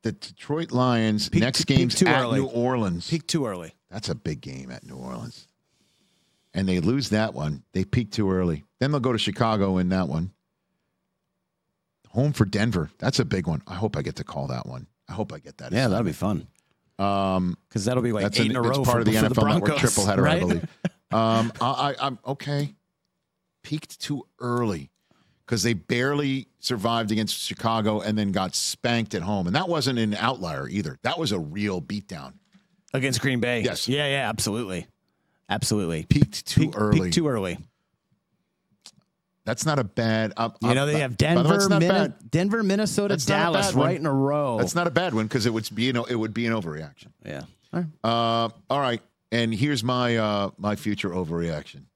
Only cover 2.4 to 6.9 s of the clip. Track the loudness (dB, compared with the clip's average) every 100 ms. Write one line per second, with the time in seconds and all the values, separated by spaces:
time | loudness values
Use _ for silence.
2.4 | 0 0 0 2 0 -2 -4 -4 -2 -2
3.4 | -2 -6 -10 _ _ -10 -6 -4 -4 -6
4.4 | -10 -12 -12 -14 -14 -14 -10 -10 -12 -14
5.4 | -20 _ _ _ _ _ _ _ _ _
6.4 | _ -2 0 2 2